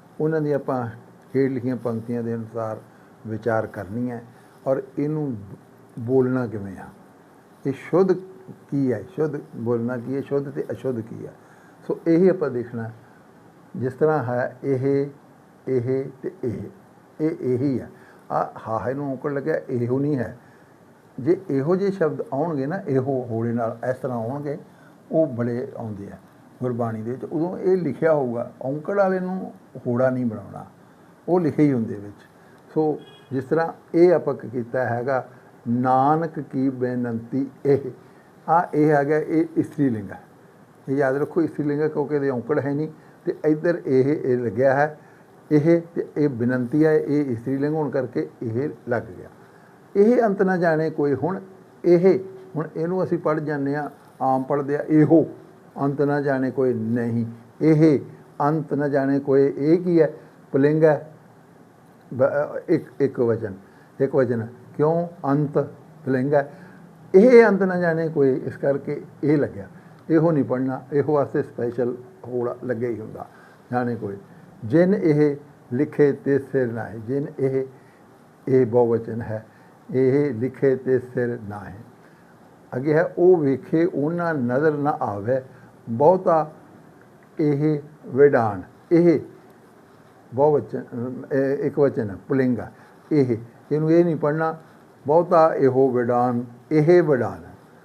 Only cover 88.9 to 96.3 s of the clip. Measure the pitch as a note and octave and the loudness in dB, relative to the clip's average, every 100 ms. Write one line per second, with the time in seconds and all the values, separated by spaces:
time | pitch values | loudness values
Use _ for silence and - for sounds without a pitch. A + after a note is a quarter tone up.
88.9 | E3 E3+ C#3 - - - - - - - | 4 6 4 -2 -16 -20 -20 -20 -20 -20
89.9 | - - - - A2+ D3 C#3+ A2+ B2+ B2 | -20 -20 -20 -8 0 2 2 0 -8 -8
90.9 | B2 B2 B2+ - C#3 C3+ C#3+ D#3 - C#3 | -8 -8 -8 -4 0 0 0 -2 2 2
91.9 | B2+ A2+ F#2 - C3+ B2+ A#2 F2+ - - | 2 -4 -6 -2 0 2 0 -6 -16 -20
92.9 | - - D3+ B2 A2 - - - D3 D#3 | -18 0 2 2 0 -6 -18 -4 0 4
93.9 | E3+ F3 D#3 D#3 D#3 D#3+ D#3+ - - - | 4 4 2 0 0 -2 -4 -12 -20 -20
94.9 | - C#3 D#3+ E3+ F3 D#3+ - C3+ B2+ C3+ | -8 2 2 6 6 6 4 2 4 4
95.9 | A#2+ A#2+ A#2+ B2 | 2 2 2 2